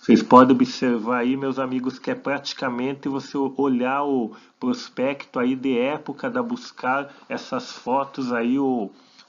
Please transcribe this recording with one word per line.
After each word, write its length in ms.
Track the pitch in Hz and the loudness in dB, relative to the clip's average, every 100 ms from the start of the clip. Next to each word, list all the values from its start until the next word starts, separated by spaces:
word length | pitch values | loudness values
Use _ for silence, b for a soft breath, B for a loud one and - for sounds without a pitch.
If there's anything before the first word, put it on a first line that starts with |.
Vocês 200 | - 113 | 6 4
podem 320 | - 123 127 | 8 8 10
observar 640 | 127 127 - 131 120 107 123 | 6 4 0 0 0 0 0
aí, 180 | 120 135 | 0 0
meus 200 | 135 131 | -2 -2
amigos, 400 | 131 127 127 127 | -2 -2 -4 -6
que 140 | - | -6
é 40 | 127 | -6
praticamente 920 | - 139 - - 135 120 127 135 143 | -4 -6 -6 -6 -6 -4 -4 -4 -4
você 300 | 135 135 147 | -6 -6 -4
olhar 680 | 135 131 139 123 123 135 | -2 0 0 2 0 0
o 320 | 143 135 110 B B _ | 0 0 -2 B B _
prospecto 800 | 127 123 - - 131 139 - 131 | -4 -4 -6 -2 -2 -2 -6 -2
aí 160 | 123 131 | -2 0
de 220 | 131 120 | 0 0
época 520 | 127 147 151 135 135 | 0 -2 -8 -8 -4
da 140 | 123 | -4
Buscar, 680 | 117 120 - - 127 135 139 B B | -4 -6 -8 -8 -4 -2 -4 B B
essas 420 | 123 - 127 123 | -10 -6 -8 -8
fotos 600 | - - 131 135 - 127 | -12 -4 -2 -2 -6 -4
aí, 260 | 120 120 131 | -2 0 2
o, 320 | 135 127 98 B B B | 2 0 -4 B B B